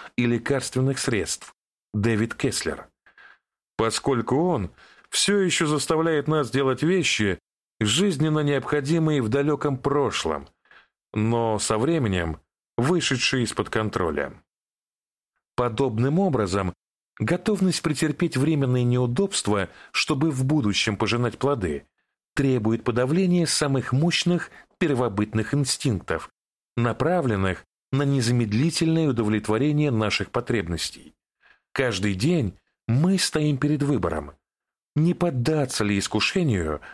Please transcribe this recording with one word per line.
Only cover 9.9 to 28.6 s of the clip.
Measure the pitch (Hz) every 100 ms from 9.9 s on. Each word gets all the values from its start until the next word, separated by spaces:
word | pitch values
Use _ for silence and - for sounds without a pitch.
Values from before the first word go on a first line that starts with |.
| 139 127 - 82 73 71 _ _ - _ _ _
но | 107 110 117 113 107
со | - 107
временем | 127 165 117 92 82 78 _ _ _ -
вышедшие | 127 175 - 131 - 131
из-под | 113 - 104
контроля». | 113 110 98 87 73 69 - _ _ _ _ _ _ _ _ _ _ _ -
Подобным | 120 110 135 107 127 160
образом, | 196 131 101 98 95 - _ _ _ -
готовность | 110 175 196 202 185 -
претерпеть | 156 151 156 147 175 127
временные | 143 156 135 123
неудобства, | 123 123 123 123 196 - - 104 92 - -
чтобы | - - 147 160
в | 131
будущем | 131 151 104 98 - 101
пожинать | 107 117 120 -
плоды, | 135 131 90 71 - _ _ _ _ -
требует | 139 127 107 113
подавления | 120 117 127 165 190 180 165
самых | - 147 135 127
мощных | 131 170 - 175 175 - - - -
первобытных | 156 127 123 98 107 107 107
инстинктов, | 139 135 - 139 98 - 80 - _ _ _ _ -
направленных | 117 110 139 180 135 101 95 92 - _ _
на | 131
незамедлительное | 143 139 117 123 113 104